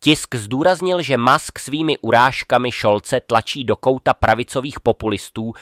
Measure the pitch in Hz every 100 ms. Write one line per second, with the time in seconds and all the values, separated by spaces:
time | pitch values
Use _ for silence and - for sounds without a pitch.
0 | 147 156 - 123 104 131 170 180 180 180
1 | 135 123 123 151 - - - 151 156 139
2 | 113 117 131 - - 123 123 - 110 104
3 | - 123 - 113 - 147 117 104 131 131
4 | - - 113 113 123 135 139 - 120 -
5 | 107 101 - 113 113 -